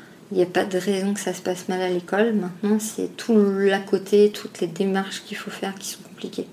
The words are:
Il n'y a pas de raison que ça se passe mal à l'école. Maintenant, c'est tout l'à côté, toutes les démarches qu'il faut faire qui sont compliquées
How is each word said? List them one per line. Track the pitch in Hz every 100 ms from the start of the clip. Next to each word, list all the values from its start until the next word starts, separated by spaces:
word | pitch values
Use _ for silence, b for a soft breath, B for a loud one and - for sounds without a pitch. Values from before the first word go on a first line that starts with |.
| B B B
Il | 185
n'y |
a | 180
pas | 185
de | 202 185
raison | 180 196 196
que | 202
ça | 190
se | 180
passe | 185 180 -
mal | 185
à | 185
l'école. | 180 180 190 233 214
Maintenant, | 180 - 202 214
c'est | 214 - 180 -
tout | - 220
l'à | 202 196 196 196
côté, | 196 190 190 208 208
toutes | 208 - -
les | 170
démarches | 165 196 190 190 - -
qu'il | 208
faut | -
faire | - 196 196
qui | -
sont | -
compliquées | - - 185 - -